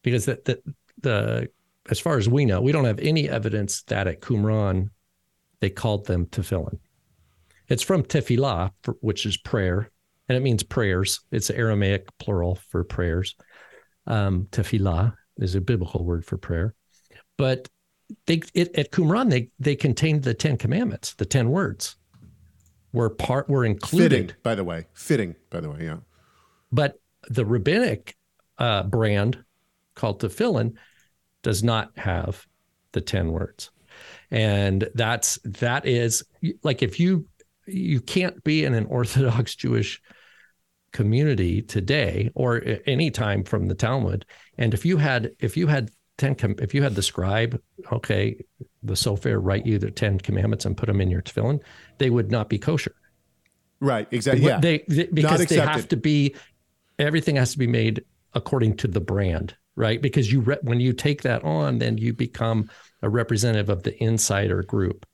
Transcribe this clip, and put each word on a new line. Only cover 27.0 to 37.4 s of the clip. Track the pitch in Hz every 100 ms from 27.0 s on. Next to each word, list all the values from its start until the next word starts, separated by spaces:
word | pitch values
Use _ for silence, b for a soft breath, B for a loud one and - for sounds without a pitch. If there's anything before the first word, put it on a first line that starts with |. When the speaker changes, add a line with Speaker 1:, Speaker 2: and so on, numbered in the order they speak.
| _ _ -
Speaker 1:
the | 123 107
rabbinic, | 120 95 196 240 110 - - _ _ _ -
uh, | 120 104
brand | 95 113 110 101 104 127 - _ _ _ _
called | - 113 101
tefillin | 104 - 233 147 113 b b b b _ _ _
does | - 95
not | 117 113 - -
have | 98 87 90 - - _ _ _ _
the | -
ten | - 95 85
words. | 82 85 - - _ B B B B B
And | 113 107 101 98 95 110 120
that's, | 113 120 - -
that | - 98 120 131 139
is, | 120 117 113 - _ 165 -
like, | 160 131
if | 113 -
you, | 175 185 - _